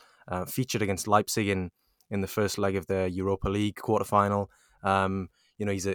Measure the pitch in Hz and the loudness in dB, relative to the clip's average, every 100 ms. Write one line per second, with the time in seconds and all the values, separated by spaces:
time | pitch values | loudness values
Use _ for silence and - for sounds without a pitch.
0 | - _ - 90 90 - 127 117 104 92 | -20 _ -8 -8 -4 -4 -2 -2 -2 -2
1 | - 104 107 - 101 95 87 - _ _ | 2 2 4 0 0 0 -4 -10 _ _
2 | _ 101 95 - 101 - 98 98 87 95 | _ -6 -4 -2 -2 0 0 -2 -2 0
3 | 92 90 95 98 98 101 104 - - 107 | 0 0 -2 0 0 0 0 -2 0 0
4 | 101 104 101 101 98 _ _ _ 98 98 | 4 4 4 2 -2 _ _ _ 0 2
5 | 95 95 92 - _ - 104 98 95 | 2 0 -6 -12 _ -6 -4 -2 -2